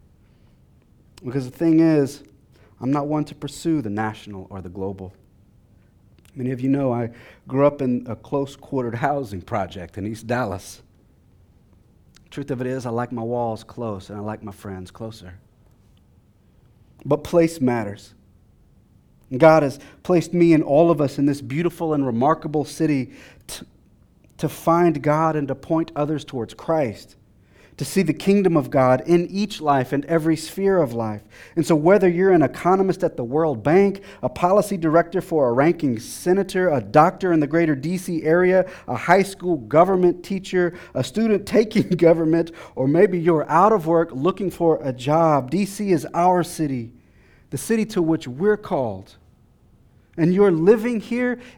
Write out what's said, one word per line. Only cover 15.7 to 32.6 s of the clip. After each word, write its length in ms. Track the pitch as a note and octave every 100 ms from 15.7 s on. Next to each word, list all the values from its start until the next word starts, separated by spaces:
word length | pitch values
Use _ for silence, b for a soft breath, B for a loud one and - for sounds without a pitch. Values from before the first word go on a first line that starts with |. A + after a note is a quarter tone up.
| _ _ _ _ _ _ _ _ _ _ _ _ _ C3+
But 180 | D3
place 340 | - F3 E3 -
matters. 540 | B2+ A#2+ G#2 G2+ - - _ _ _ _ _ _ _ _ _ _ _
God 280 | C3 D#3+ D#3+
has 180 | C#3+ - B B
placed 320 | - F3+ E3
me 180 | F3+ E3+
and 100 | D#3
all 280 | - C#3+ E3+
of 100 | D#3+
us 180 | C#3+ -
in 60 |
this 160 | C#3+ C#3+
beautiful 540 | C#3 C#3 E3+ - E3
and 100 | D3+
remarkable 600 | C3+ A2+ C3+ D#3+ D#3+ D3+ C#3
city 460 | - D#3 C#3+ B2+ B B B -
t-, 180 | - - _ _ _ _ _ _ -
to 120 | D#3
find 540 | - - E3+ F3 D3
God 340 | C#3+ D3+ D#3+ D#3
and 120 | C#3
to 60 |
point 360 | C3+ - D#3+ E3 -
others 260 | D3 D#3
towards 300 | - C3 A2
Christ, 640 | - - D#3+ C3 G2 - _ _ _ b b b -
to 80 |
see 180 | C#3+ -
the 100 | E3
kingdom 440 | D3+ - G3+ F#3 E3
of 140 | B2
God 340 | C#3 B2+ B2+ C3
in 220 | F3 F3
each 320 | F#3+ G#3 -
life 320 | D3+ C#3 C3
and 120 | C#3 -
every 280 | E3 D#3
sphere 440 | D#3 - - G3 F#3+
of 160 | C#3+
life. 280 | A#2 A2 G#2 - B B
And 100 | -
so 120 | D3+ D#3+
whether 320 | D#3 G#3 F#3
you're 240 | F3 F#3+
an 100 | F3+
economist 600 | C3+ -